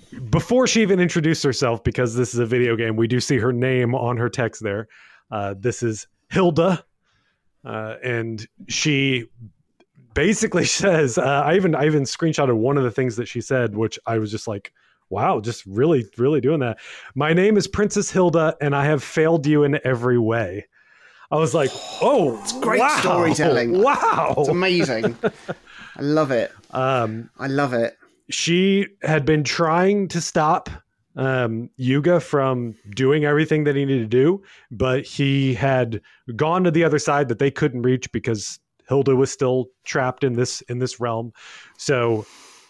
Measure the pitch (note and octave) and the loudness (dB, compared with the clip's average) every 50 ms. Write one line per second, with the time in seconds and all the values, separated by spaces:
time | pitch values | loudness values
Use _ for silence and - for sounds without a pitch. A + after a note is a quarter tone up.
0 | - - - A#2 B2+ A2 - E3 - - A#3 B3+ B3+ - - A3+ A3 F#3 G3 F3+ | -20 -20 -16 -14 -6 -2 -2 -2 0 2 2 2 4 4 4 2 4 4 4 2
1 | F3+ E3+ - F3 D3 D#3+ D#3+ - - C#3 A#2+ - C#3 A#2+ A#2 A2+ - B2 - - | 2 2 2 0 0 0 0 2 0 0 0 2 0 0 0 0 -2 -4 0 0
2 | B2+ A2+ A2+ B2 B2 - - A#2+ A#2+ A2 B2 B2 B2 A#2+ A2+ A2 A#2 A2+ A2 A2 | -2 0 0 -2 -2 -2 0 -2 0 0 2 2 2 2 2 0 -2 -2 0 0
3 | A#2 A2+ B2 B2 - - D3 A#2+ G#2+ B2+ B2 A#2+ B2+ C3 C3 B2+ B2 A#2+ B2+ C3+ | 0 0 0 0 0 0 0 0 2 0 0 0 0 0 2 0 0 0 0 -2
4 | A#2+ A#2+ B2 A2+ A#2+ A#2 - - A#2+ A2 - - A2 G#2 G2 G#2+ A2 _ _ - | -2 -2 -2 -2 -2 -4 -2 -2 -4 -4 -4 -6 -6 -6 -4 -6 -8 _ _ -20
5 | - - - _ _ - - G#2 G2+ G2 G2 F#2+ G2 A#2 A2 - A#2+ A#2 A2 - | -20 -20 -20 _ _ -10 -8 -6 -6 -6 -8 -4 -4 -6 -4 -2 -4 -4 -4 -6
6 | - _ _ _ _ - - F#3+ F#3 F3 D3+ D3 E3 F#3+ F3+ - - _ _ _ | -12 _ _ _ _ -4 -2 0 2 2 2 2 2 2 0 -2 -4 _ _ _
7 | _ _ _ _ _ _ _ _ _ _ _ _ - B2 A2 A2 A2 A2 A2 - | _ _ _ _ _ _ _ _ _ _ _ _ -16 -10 -10 -8 -8 -10 -12 -8
8 | B2+ B2+ A#2+ A#2 A2+ A2+ A2+ G#2+ A2+ - _ _ - - - - - D#3 D3 C#3 | -6 -4 -4 -4 -4 -6 -8 -10 -14 -16 _ _ -12 -8 -6 -4 -2 0 0 0
9 | C#3 C3+ C3 B2 A2+ - _ - A2+ G#2 _ _ _ _ _ _ _ _ _ _ | 0 0 0 -2 -4 -8 _ -20 -20 -20 _ _ _ _ _ _ _ _ _ _
10 | - _ - C#3+ D3+ G3+ A3 - A3+ - - F3 E3 - - - F#3+ G3 F3 D#3 | -20 _ -2 0 2 2 2 0 -2 -2 0 0 0 0 -2 0 2 2 2 4
11 | D3+ B2+ A2+ F3+ - C3+ C#3+ C#3 C#3 D3 E3+ G3+ F#3+ F3 D3+ C3 D3 D#3 D3+ D3 | 2 2 0 0 0 2 2 2 2 2 2 2 4 2 2 2 2 2 2 2
12 | C3+ - - - E3 D#3+ D3 - C#3+ B2+ A#2+ A2 A2 C3+ C#3+ C#3+ C3 A#2+ A2 C3+ | 0 -2 -4 -2 -2 -2 0 2 2 2 2 2 2 2 2 2 0 0 0 -2
13 | C3 B2 G#2+ A2+ A#2 - - A#2+ A2 - C3+ B2+ A#2+ A2 G2+ G#2+ A2+ G#2+ - - | -2 -2 -2 -4 -8 -8 -8 -8 -4 -2 0 0 0 0 0 -2 -2 -2 -4 -6
14 | - A#2 A2+ A2 G#2+ G#2 G#2+ G#2+ - A#2 G#2+ G2+ - - _ _ _ _ _ _ | -6 -4 -2 -2 -2 -2 -6 -8 -8 -8 -10 -10 -10 -16 _ _ _ _ _ _
15 | _ - F#2 F#2 C3 F3+ F3+ A#2+ G#2 A#2+ A2 - - F#2+ F#2+ G#2+ C3+ E3 E3 B2+ | _ -8 -6 -2 0 0 0 -2 -2 -6 -8 -8 -10 -8 -2 0 2 4 2 2
16 | A2+ - - - A#2+ C#3+ D#3 C#3 A2 C3+ E3 D3+ B2+ A#2 A2 - - - - - | 0 -4 -4 -2 0 2 2 2 2 0 0 0 0 -2 -4 -8 -12 -20 -20 -20
17 | - - - C3 D3 D#3 E3 F3+ F#3+ G#3+ G#3+ G3+ - - - G3 G#3 G3+ - G#3 | -20 -12 -6 -2 0 2 2 4 4 4 4 2 0 0 0 0 0 0 0 -2
18 | G3 - - F#3+ F3+ E3+ D3+ E3 D#3 D#3+ - - D3 C#3+ C#3 C#3 C#3 D3 D#3 C#3 | -4 -2 2 2 2 4 4 4 2 2 0 0 -2 -2 0 0 2 2 0 0
19 | - - - E3 D#3 D#3+ E3 D#3+ C3+ D3 D3+ D3 D3 C#3 C#3+ D3 - B2+ C3 A#2 | -2 -4 0 2 2 2 2 2 2 2 4 4 4 4 2 0 0 -2 -2 0
20 | A#2+ B2+ B2 A#2+ A2+ A2 A2+ A#2 A2 F2+ F#2 G#2 - _ _ _ _ _ _ _ | 0 2 2 2 2 2 0 0 -2 -4 -6 -10 -12 _ _ _ _ _ _ _
21 | - - _ - - - D#3+ D3+ D#3+ D3+ - E3+ F#3+ F#3+ - - - - - - | -20 -20 _ -20 -10 -4 0 0 0 2 2 0 0 0 -2 -6 -14 -14 -6 0
22 | E3+ A3+ D4 A#3+ E3+ C3+ A2+ G#2 G2 - A#3+ - - - - - B3 C#4+ D4+ - | 2 2 4 4 2 2 -2 -4 -8 -10 -8 -4 -2 0 2 2 2 2 2 2
23 | - - F3 F3 E3+ D#3+ D3+ - D3 - - B2 A#2+ A#2 - F#3 G#3+ C4+ D4 - | 0 0 2 2 2 2 2 2 2 2 2 2 2 0 2 2 4 2 2 2
24 | - A4+ - - D#3 C3 C3 - D3 C3+ D#3+ F3 F#3+ F#3+ F3+ F3 F#3 C#3+ A#2+ A2 | 0 0 0 0 0 0 0 0 0 0 0 0 2 2 2 2 2 0 0 -2
25 | A2 A#2 A#2 - - A3 - - - - E3 - _ - - - - - - - | -2 -4 -4 -2 -4 -6 -6 -6 -14 -14 -14 -14 _ -20 -20 -20 -20 -20 -12 -6
26 | C3+ C#3+ D3+ D#3 D#3 C3+ C3 A2+ G2+ - - - _ - - B2+ C3 C3 C3+ B2+ | -2 0 2 2 2 2 0 0 0 -2 -6 -16 _ -10 -6 -2 0 0 0 0
27 | A#2 A2 A2 A2+ A#2 - _ - B2+ C#3 C3+ C#3 C#3+ C3 B2 A#2 A#2 - - _ | 0 -2 -4 -8 -12 -14 _ -10 -8 -4 -2 -2 -2 0 0 -2 -2 -2 -4 _
28 | - _ _ _ _ - - - - D#3+ E3+ F3+ F#3+ G3 G3 G3 G3 - _ - | -20 _ _ _ _ -10 -8 -6 -2 0 2 2 4 4 2 2 0 -2 _ -8
29 | - D3+ D#3 D#3 C3+ D#3 D#3 D3+ D3 - - - E3+ D#3 D#3+ F3 F#3 G3 G#3 G3+ | -2 0 0 0 2 2 2 2 0 -2 -2 -2 0 2 2 2 2 2 2 2
30 | G3 E3 - F3 D#3+ - - F3 D3+ D#3 F3 E3 - - - - _ _ _ _ | -2 -2 -4 -6 -6 -2 -2 0 2 2 2 0 -2 -8 -16 -16 _ _ _ _
31 | _ _ - C#3 C3 C3+ C3 B2+ B2 A2+ A2+ A2+ A#2+ - _ - B2+ B2+ C3 D3 | _ _ -8 -4 -2 -2 0 0 -2 -2 -2 -6 -8 -10 _ -6 -2 0 0 2
32 | C#3+ F3 F3 E3 - - - C#3+ C3+ C3+ C3 B2 A#2+ A#2 G#2+ _ _ G2+ G2+ B2+ | 2 2 2 2 0 0 0 0 2 2 0 -2 -4 -6 -8 _ _ -14 -4 0
33 | C3 C3 D3 D#3 D3 D3 D3 D3+ D#3 D#3 D#3 D3+ D3 D3 C#3 C#3 C#3 C3+ C3+ B2+ | 2 2 2 2 2 2 2 2 2 2 0 0 0 0 0 0 0 0 0 -2
34 | A2+ G#2+ A#2 B2+ C3+ E3 F#3+ G3 - - - - _ - B2+ G2 C3 B2+ B2+ C#3 | -2 0 2 4 4 4 2 0 -4 -16 -20 -20 _ -16 -6 -2 -2 0 0 -2
35 | C3+ - - - C#3+ C#3 C#3 C#3 C3+ C3 B2+ F#2+ C#3 C3+ C3+ C3 B2 A#2 A2 G2+ | -4 -6 -4 -2 0 0 2 2 0 0 0 0 0 0 2 2 0 -2 -4 -10
36 | _ _ _ _ - B2+ A#2 G#2+ D3 D#3 F3 F#3 F#3 F3 D3+ E3 E3 D#3 D3+ C#3+ | _ _ _ _ -16 -12 -4 -2 0 0 2 2 2 2 2 4 2 4 2 2
37 | - D#3+ C#3+ C#3+ D3 B2 A#2 - C#3 C#3 C3+ - D3+ C#3+ B2 B2 A#2+ B2+ C3 B2 | 0 2 0 0 0 0 0 0 0 0 0 0 -2 -2 -2 0 0 0 0 0
38 | - - - A2+ - B2 A2+ G#2 - - - - _ _ _ _ _ - C3+ C#3 | -2 -6 -8 -6 -4 -4 -4 -4 -6 -10 -14 -16 _ _ _ _ _ -2 0 0
39 | C3+ C#3 C3 B2+ C3+ C3 - - C#3 B2+ B2+ B2+ B2 - _ _ - - - D3 | 2 2 4 2 2 0 0 -2 0 0 0 0 -2 -6 _ _ -14 -6 -4 -2
40 | C3 B2+ C3 - C#3+ C3 A#2+ A#2 B2 B2 - - - - B2 B2 B2+ B2 - - | -2 -2 -2 -2 -2 -2 0 0 -2 -2 -4 -10 -10 -10 -8 -6 -6 -6 -6 -6
41 | A#2+ A#2+ A2+ A2+ A#2+ A#2 - - - - - - - - _ - - - C#3 B2 | -4 -4 -4 -4 -6 -8 -14 -18 -20 -20 -20 -20 -20 -20 _ -12 -2 0 0 2
42 | A#2+ A#2 A2+ G#2+ G#2 - - - - - - - - | 2 2 0 0 -2 -8 -18 -20 -20 -20 -20 -20 -20